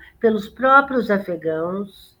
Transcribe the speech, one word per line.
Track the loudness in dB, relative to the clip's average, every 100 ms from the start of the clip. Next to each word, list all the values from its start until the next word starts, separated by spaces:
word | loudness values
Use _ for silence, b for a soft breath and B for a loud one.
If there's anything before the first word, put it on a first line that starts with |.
| B B
pelos | 0 0 -4
próprios | -4 4 4 4 0 0
afegãos | -2 -2 -6 -4 -4 -4 -6 -10 -14 -20 _